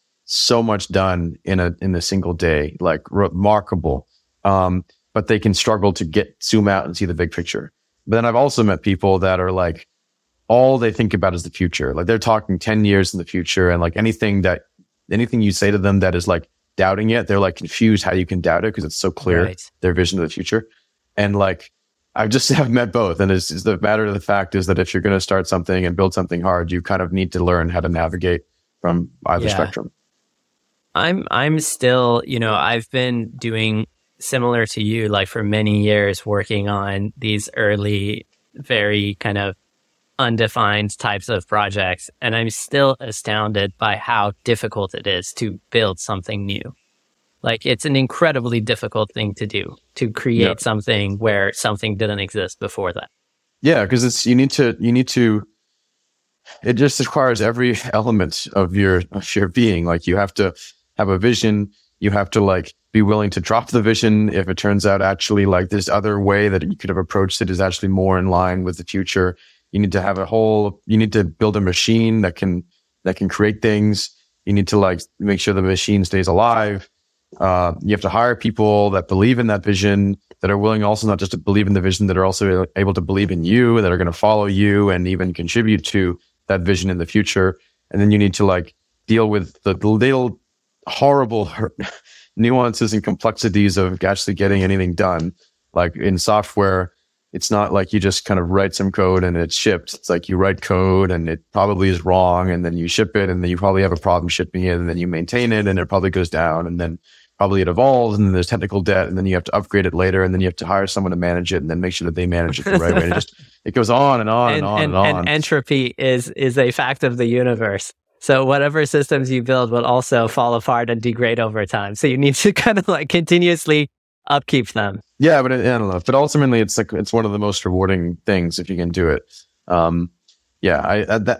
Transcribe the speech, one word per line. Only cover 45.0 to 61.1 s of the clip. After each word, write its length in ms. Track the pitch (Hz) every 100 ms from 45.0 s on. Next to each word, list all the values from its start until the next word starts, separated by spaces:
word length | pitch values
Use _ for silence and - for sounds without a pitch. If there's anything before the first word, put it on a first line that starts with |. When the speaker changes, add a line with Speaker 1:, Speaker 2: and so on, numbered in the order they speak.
| 101
Speaker 2:
is 260 | 92 90
to 260 | - 110 92 _
build 300 | 117 107 92
something 440 | - 101 92 104 98
new. 260 | 98 - - _ _ _ _ _ _
Like, 240 | 120 113 139
it's 180 | 123 156
an 100 | 135
incredibly 640 | 127 - 165 139 120 117
difficult 540 | 110 117 107 110 107
thing 220 | - 104 98
to 100 | 107
do, 300 | 101 87 - _ -
to 140 | 117
create 320 | 107 131 117
Speaker 1:
Yeah. 140 | 113 113
Speaker 2:
something 640 | 120 107 104 107 101 101
where 340 | 110 101 98
something 420 | - 113 104 110 101
didn't 240 | 107 101
exist 400 | 95 107 92 -
before 340 | 101 - 92
that. 160 | 85 - _ _ _ _ _
Speaker 1:
Yeah, 240 | 143 151 98
'cause 180 | 123
it's, 220 | 123 - 117
you 80 |
need 160 | 123 131
to, 240 | - 123 113
you 120 | 117
need 160 | 123 123
to, 340 | - 117 107 104 _ _ _ _ _ _ _ _ _ - -
it 100 | 107
just 260 | 117 143 -
requires 420 | 131 151 131 110
every 360 | 107 117 123 107 123
<laughs> 80 |
element 540 | 107 110 110 85 - -
of 220 | 98 92 95
your, 280 | 98 90 87
of 240 | 98 - 104
your 120 | 98
being. 380 | 104 117 90 85
Like, 220 | 85 -
you 100 | 92
have 160 | 101 -
to 180 | 95 - - _ _ -
have 120 |
a 100 | 101